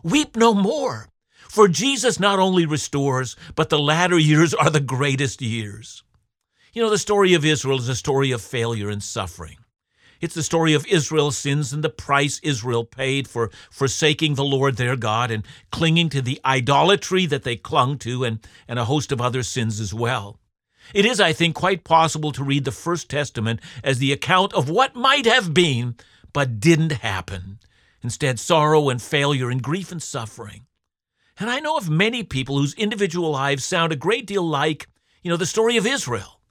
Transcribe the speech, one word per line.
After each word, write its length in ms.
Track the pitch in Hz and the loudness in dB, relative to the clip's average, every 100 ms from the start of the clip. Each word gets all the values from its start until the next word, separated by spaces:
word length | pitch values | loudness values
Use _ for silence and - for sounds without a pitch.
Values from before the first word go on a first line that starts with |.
weep 340 | 165 277 302 | 2 0 0
no 180 | 220 233 | 2 4
more. 560 | 202 196 302 262 113 - _ _ _ - | 4 0 0 -4 -6 -12 _ _ _ -6
For 180 | 214 208 | 4 4
Jesus 520 | 151 262 262 247 160 | 6 0 0 0 2
not 200 | 202 196 | 0 2
only 260 | 190 185 | 4 4
restores, 720 | 160 151 - 143 139 127 123 - - | 2 -2 -2 -2 0 -2 -4 -10 -8
but 140 | - 160 | -2 0
the 80 | 151 | 2
latter 400 | 147 160 180 175 | 2 2 4 4
years 360 | 151 151 165 | 6 6 4
are 160 | - 156 | 4 2
the 100 | 151 | 2
greatest 640 | 131 127 143 135 139 - | 0 -2 -2 0 -2 -4
years. 640 | 120 113 104 107 - - _ _ _ _ _ _ _ | -6 -6 -8 -14 -18 -20 _ _ _ _ _ _ _
You 100 | 226 | -2
know, 80 | 226 | 0
the 80 | 208 | 0
story 360 | - 202 190 | 2 4 6
of 120 | 170 | 4
Israel 340 | 151 147 131 135 | 4 0 0 -2
is 100 | 120 | -2
a 60 | |
story 360 | 123 - 135 139 | -4 0 0 2
of 100 | 120 | -2
failure 480 | - 123 113 113 101 | -4 -4 -2 -4 -6
and 140 | 101 | -6
suffering. 540 | - 113 90 - 78 - _ _ _ _ _ _ | -6 -6 -8 -10 -18 -18 _ _ _ _ _ _
It's 140 | 170 | -8
the 80 | 165 | -6
story 320 | 147 165 160 | -2 2 2
of 140 | 151 147 | 2 2
Israel's 500 | 175 135 156 147 - | 0 0 -4 -4 -4
sins 360 | 143 143 135 | -4 -2 -4
and 100 | 147 | -4
the 60 | 156 | -6
price 500 | - - 139 147 - | -8 -2 0 0 -2
Israel 440 | 156 127 120 117 | -4 -4 -2 -4
paid 420 | 113 - 135 139 131 | -4 -6 -4 -2 -4
for 240 | 120 113 - - | -6 -6 -8 -20
forsaking 640 | - 131 - 156 151 156 | -4 -2 2 0 2 0
the 120 | 135 | 0
Lord 320 | 139 135 139 120 | 0 2 0 0
their 180 | 123 | -2
God 340 | 131 113 110 120 | -2 -2 -2 -2
and 140 | 110 - - _ | -4 -8 -18 _
clinging 380 | - 165 165 165 | -2 2 4 2
to 120 | 139 | -2
the 180 | 120 147 | -4 -4
idolatry 800 | 131 135 120 139 165 202 - 185 | 0 0 2 4 4 2 0 0
that 180 | 180 139 | 0 -2
they 140 | 131 101 | -4 -8
clung 420 | - 151 127 143 | 0 2 2 -2
to, 240 | 117 123 | -6 -4
and, 160 | 123 110 - - - | -4 -4 -10 -20 -8
and 120 | 120 | -4
a 60 | |
host 260 | 113 147 - | 0 -2 -2
of 80 | 123 | -2
other 240 | 123 123 | -2 -2
sins 380 | 120 127 113 107 | -4 -2 -2 -4
as 120 | 104 | -6
well. 460 | 107 117 123 101 - _ _ _ _ - | -4 -2 -2 -6 -18 _ _ _ _ -4
It 120 | 202 | 2
is, 140 | 202 - | 2 4
I 140 | 180 | 2
think, 220 | 156 170 | 4 0
quite 280 | - 185 185 | 2 -2 -2
possible 480 | - 165 160 156 156 | 2 4 4 0 -6
to 120 | 131 | -4
read 200 | 139 139 | -2 0
the 80 | 135 | -2
First 380 | - 165 170 - | -6 -4 -4 -4
Testament 500 | 139 143 - 110 113 - - | -6 -4 -4 -4 -4 -8 -6
as 160 | 131 127 | -2 0
the 140 | 135 | 0
account 400 | 139 - 185 196 | 0 2 2 2
of 160 | 202 135 | 0 0
what 260 | 185 262 | 2 0
might 300 | 247 262 285 | 2 2 4
have 280 | 226 254 180 | 4 2 2
been, 440 | 151 175 120 123 120 _ _ - | 2 2 0 -4 -8 _ _ -8
but 300 | 143 135 110 | -2 -2 2
didn't 320 | 160 156 160 | 4 4 2
happen. 680 | 139 113 95 - 95 92 104 _ _ _ _ | -2 -4 -6 -6 -12 -12 -18 _ _ _ _
Instead, 380 | 120 - 139 120 | -10 -2 -2 -2
sorrow 500 | - 165 151 156 143 | 2 4 6 4 4
and 120 | 120 | -2
failure 480 | - 147 143 139 123 | -2 0 0 0 -2
and 120 | 127 | -4
grief 300 | 120 185 175 | -4 -6 -8
and 100 | 170 | -12
suffering. 640 | - 139 113 - 104 98 _ _ _ _ _ _ _ - | -10 -10 -10 -14 -18 -18 _ _ _ _ _ _ _ -10
And 120 | 220 | -4
I 100 | 262 | -4
know 160 | 302 | -2
of 140 | 311 180 | -2 0
many 340 | 156 214 240 | 2 2 0
people 340 | 196 135 127 139 | -6 -6 -2 -2
whose 160 | 139 | -2
individual 560 | - 208 214 196 175 165 | -2 -4 -2 -2 0 -2
lives 340 | 139 139 143 | -2 -2 -2
sound 260 | - 180 165 | -2 0 0
a 60 | 151 | 0
great 280 | 180 247 | -2 -2
deal 220 | 208 196 170 | -2 -4 -2
like, 400 | 143 156 156 - _ _ _ | 0 0 -2 -10 _ _ _
you 80 | 175 | -4
know, 80 | 170 | -2
the 80 | |
story 300 | - 214 226 | 0 2 2
of 100 | 233 | 2
Israel. 540 | 202 269 131 113 - _ _ | 2 -2 -4 -6 -8 _ _